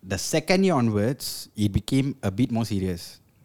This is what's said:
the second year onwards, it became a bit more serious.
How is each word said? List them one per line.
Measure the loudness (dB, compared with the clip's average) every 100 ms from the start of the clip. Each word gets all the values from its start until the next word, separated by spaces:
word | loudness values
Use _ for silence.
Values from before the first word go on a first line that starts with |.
the | -8 -6
second | -2 0 2 4
year | 4
onwards, | 4 2 2 0 -2 -8 -10 -12 -2
it | 0
became | 0 0 0 0 -2
a | -4
bit | 0 0
more | 0 -2
serious. | -2 -2 -4 -10 -18 _ _